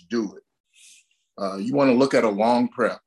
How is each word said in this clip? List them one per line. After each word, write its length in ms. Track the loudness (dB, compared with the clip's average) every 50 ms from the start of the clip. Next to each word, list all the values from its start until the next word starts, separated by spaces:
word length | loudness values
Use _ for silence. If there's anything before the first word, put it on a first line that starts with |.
| _ -6
do 240 | -4 -4 -4 -6 -8
it. 80 | -16 -20 _ _ _ _ _ _ _ -20 -20 -20 _ _ _ _ _ _ _ -12 -10
Uh, 180 | -8 -8 -6 -6
you 160 | -6 -4 -2
wanna 180 | 0 2 2
look 220 | 4 4 2 2 2
at 100 | 2 2
a 40 | 0
long 380 | 0 2 2 2 2 2 0 -2
prep 300 | -2 -2 -2 -2 -2 -6 _